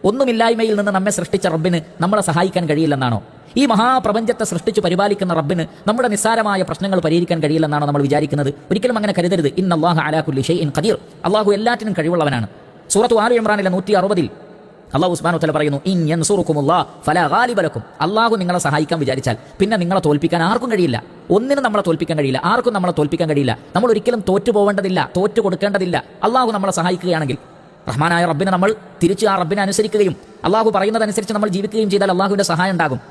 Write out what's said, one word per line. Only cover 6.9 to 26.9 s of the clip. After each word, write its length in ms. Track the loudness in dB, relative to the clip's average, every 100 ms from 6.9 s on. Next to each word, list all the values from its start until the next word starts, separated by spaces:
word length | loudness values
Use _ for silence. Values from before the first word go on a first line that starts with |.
| 0
പരിഹരിക്കാൻ 420 | 2 0 0 0
കഴിയില്ലെന്നാണോ 440 | 0 0 0 0 -2
നമ്മൾ 160 | 0
വിചാരിക്കുന്നത്? 520 | 0 0 0 -2 -4 -6 -6
ഒരിക്കലും 260 | -2 -2 -2
അങ്ങനെ 180 | -2 -2
കരുതരുത്. 340 | 0 0 0 0
"ഇന്നല്ലാഹ 420 | 0 0 2 0
അലാ 200 | 0 -2
കുല്ലി 220 | -2 -4
ഷൈഇൻ 300 | -2 0 0 -2
ഖദീർ", 200 | -2 -2 -6 -8
അല്ലാഹു 280 | -2 0 2
എല്ലാറ്റിനും 400 | 2 0 -2 -4 -2
കഴിവുള്ളവനാണ്. 500 | 0 0 0 0 -4 -10 -20 -20 -4
സൂറത്തു 260 | 0 2 2
ആലി 180 | 2
ഇമ്രാനിലെ 360 | 2 2 0 0
നൂറ്റി 220 | -2 0
അറുപതിൽ 360 | 0 2 0 -2 -6 -20 -20 -20 -20 -6
അല്ലാഹു 200 | -2 0
സുബ്ഹാനഹു 240 | 0 -2 0
വ 20 |
തആല 100 | 0
പറയുന്നു, 300 | 0 0 -2 -2
"ഇൻ 220 | 0 0
യൻസുറുക്കുമുല്ലാഹ് 800 | 0 0 0 0 0 2 0 0 -4
ഫലാ 220 | -2 0 2
ഗാലിബ 340 | 2 0 0
ലക്കും", 220 | -2 -4 -12 -4
അല്ലാഹു 360 | -2 0 2 0
നിങ്ങളെ 220 | 0 0
സഹായിക്കാൻ 420 | 0 0 0 0
വിചാരിച്ചാൽ 360 | 0 -2 -2 -4 -8 -4
പിന്നെ 180 | 0 0
നിങ്ങളെ 240 | 0 0 2
തോൽപ്പിക്കാൻ 360 | 0 0 0
ആർക്കും 300 | 0 0 0
കഴിയില്ല. 300 | 0 0 -2 -6 -20 -2
ഒന്നിനും 320 | 0 2 0
നമ്മളെ 200 | 0 -2 0
തോൽപ്പിക്കാൻ 320 | -2 -2 -2
കഴിയില്ല, 240 | 0 0
ആർക്കും 300 | 0 0 0
നമ്മളെ 180 | 0 -2 0
തോൽപ്പിക്കാൻ 320 | 0 0 0
കഴിയില്ല. 280 | 2 0 -2 -4 -2
നമ്മൾ 140 | 2
ഒരിക്കലും 340 | 2 4 2 4
തോറ്റു 220 | 0 2
പോവേണ്ടതില്ല, 600 | 2 2 2 0 0 0 0
തോറ്റു 240 | 0 0
കൊടുക്കേണ്ടതില്ല. 640 | 0 0 0 0 0 -2 -4 -4
അല്ലാഹു 280 | 0 2 0
നമ്മളെ 200 | 0 -2
സഹായിക്കുകയാണെങ്കിൽ, 640 | 0 -2